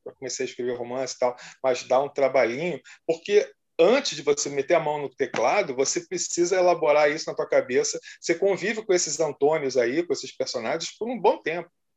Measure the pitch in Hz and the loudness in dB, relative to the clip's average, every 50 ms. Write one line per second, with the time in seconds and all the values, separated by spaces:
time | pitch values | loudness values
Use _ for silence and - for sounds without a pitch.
0 | _ - - _ 135 123 - - 127 120 - - 120 127 123 117 120 120 123 131 | _ -18 -14 _ -10 -10 -6 -6 -6 -6 -6 -6 -4 -4 -4 -6 -6 -6 -6 -6
1 | 135 127 - - 127 123 123 - - - - _ - 131 127 123 - - 123 131 | -6 -6 -2 -2 -2 -2 -2 -4 -12 -20 -12 _ 0 0 0 0 0 2 2 2
2 | 143 139 - - 139 127 - 135 120 113 120 135 170 180 156 - - - - - | 2 0 0 0 0 2 4 4 2 2 0 -2 -4 -6 -6 -8 -10 -18 -20 -8
3 | _ - 160 160 - - 208 208 - - - _ _ _ _ - 165 190 240 277 | _ -4 -4 -4 -2 2 4 4 4 2 -4 _ _ _ _ 4 6 6 6 4
4 | 269 - - 147 135 147 143 147 - 147 143 139 135 - 175 160 151 147 151 151 | 2 -2 -6 -2 0 0 0 0 0 -2 -4 -4 0 2 2 2 2 0 -2 -4
5 | 143 131 - - 135 - - - 113 131 170 208 190 147 127 123 135 - - 175 | -6 -8 -6 -4 -4 -4 0 0 2 2 2 0 0 -2 -2 -2 -2 0 -2 -4
6 | 175 - 190 175 - - - 175 170 170 190 185 180 180 170 160 156 151 147 147 | -6 -6 -6 -6 -6 -4 -2 -2 0 2 2 4 4 4 4 4 2 4 4 4
7 | 151 147 147 156 - - - - 151 - 156 139 131 127 123 139 151 - - 165 | 4 4 2 -2 -6 -6 -6 -6 -4 0 2 0 2 2 0 0 0 0 -4 -6
8 | - - - - - - 170 170 190 196 190 - 165 208 233 220 214 214 185 175 | -10 -14 -18 -8 -4 -4 -2 0 0 0 0 0 -2 -4 -4 -4 -2 0 0 0
9 | - 160 143 - 160 151 139 - 139 147 160 160 143 135 127 131 120 117 131 160 | 0 -2 -2 -2 -2 -2 0 0 2 2 2 2 -2 0 0 0 0 2 0 -2
10 | 175 - 139 - - - - - 131 - - 123 110 117 147 165 165 - - _ | -2 -2 -4 -6 -6 -8 -8 -6 -6 -6 -6 -6 -4 -4 -4 -4 -6 -10 -8 _
11 | 214 226 262 202 175 220 311 - - - 160 175 170 - _ _ _ _ _ | -6 -6 -4 2 2 2 2 2 -2 -6 -6 -6 -8 -10 _ _ _ _ _